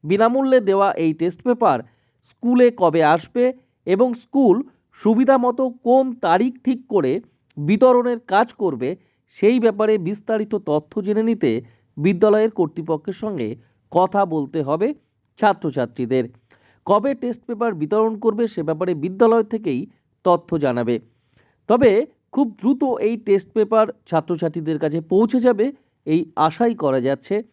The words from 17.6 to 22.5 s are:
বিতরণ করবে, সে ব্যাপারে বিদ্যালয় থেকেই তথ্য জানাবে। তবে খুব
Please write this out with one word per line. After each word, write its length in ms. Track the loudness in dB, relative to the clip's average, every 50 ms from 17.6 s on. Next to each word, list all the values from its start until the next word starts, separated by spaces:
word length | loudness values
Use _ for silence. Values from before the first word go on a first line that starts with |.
| -4 -4 -4
বিতরণ 440 | -4 -4 -2 0 0 0 -2 -2 -2
করবে, 300 | -2 -2 -2 0 -4 -4
সে 140 | -4 -6
ব্যাপারে 320 | -6 -6 -4 -4 -4 -4 -4
বিদ্যালয় 480 | -4 -6 -8 0 2 2 4 4 2
থেকেই 440 | 0 -2 -6 -6 -4 -4 -4 -4 -6 -10 _ _ _ _ _ _ _
তথ্য 340 | 0 0 0 _ -6 -4 -2
জানাবে। 420 | -2 -2 -2 -2 -2 -2 -4 -4 _ _ _ _ _ _ _ _ _ _ _ _ _
তবে 400 | 0 2 4 4 4 4 2 0 -2 _ _ _ _
খুব 240 | -2 -2 -2 -2